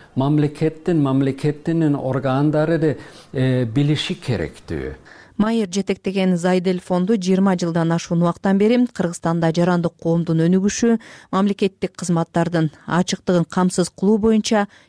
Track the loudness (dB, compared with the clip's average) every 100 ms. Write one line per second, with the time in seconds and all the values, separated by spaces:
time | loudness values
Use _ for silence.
0 | -10 -4 0 2 0 0 -4 -4 -2 0
1 | 2 2 0 -2 -4 -4 -2 0 0 0
2 | -2 -2 0 0 2 2 0 0 0 -2
3 | -10 -20 -10 -2 0 0 0 0 0 0
4 | -2 -8 -4 -4 -4 -8 -10 -8 -8 -12
5 | -20 -20 -20 -4 0 0 -2 -4 -4 -4
6 | -4 -2 0 0 2 0 0 -4 -2 -2
7 | 0 0 2 2 2 0 0 0 0 0
8 | -2 0 0 0 0 2 4 2 0 -2
9 | -6 -4 -4 0 0 2 2 2 -2 -4
10 | -2 0 0 2 2 2 0 0 0 0
11 | -2 -20 -6 -2 0 0 -2 -2 -8 -8
12 | -2 -2 0 -2 0 0 -2 -4 -4 -2
13 | -2 -4 0 0 0 0 0 0 -4 -2
14 | 0 2 2 2 2 0 0 -6